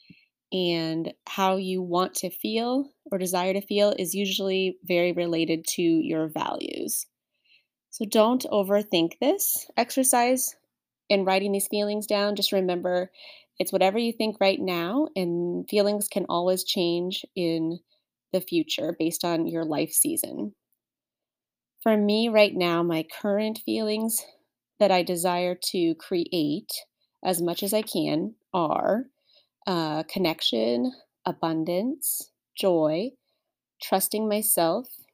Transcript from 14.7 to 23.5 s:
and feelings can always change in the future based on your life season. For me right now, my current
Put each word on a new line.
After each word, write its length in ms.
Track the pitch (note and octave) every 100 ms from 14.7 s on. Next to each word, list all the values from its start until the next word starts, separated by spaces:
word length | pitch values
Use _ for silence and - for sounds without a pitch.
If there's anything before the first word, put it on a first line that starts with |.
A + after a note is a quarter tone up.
| F3 E3+ B3 D#4 -
and 520 | F3+ E3+ F3 F3+ F#3
feelings 380 | G#3 G3+ G#3 G3+
can 180 | G3+ F3+
always 340 | E3+ F3+ F#3
change 600 | - G3+ E3+ E3+ F3+ F#3+ - -
in 440 | E3+ E3 D#3+ F3 - _ _ _ _
the 80 | F#3
future 540 | - E3+ D#3 - D#3+ F3
based 260 | E3 -
on 240 | F3 E3 E3
your 160 | E3
life 280 | D#3+ D3 E3
season. 600 | - - - - - G#3 - _ _ _ _ _ _ _ _ _ _ _ _
For 140 | A3+ G#3+
me 340 | G#3 G#3+ A#3
right 240 | G#3+ G#3
now, 280 | - F3 E3+
my 240 | E3+ D#3+ D#3+ -
current 380 | G#3+ G3+ A3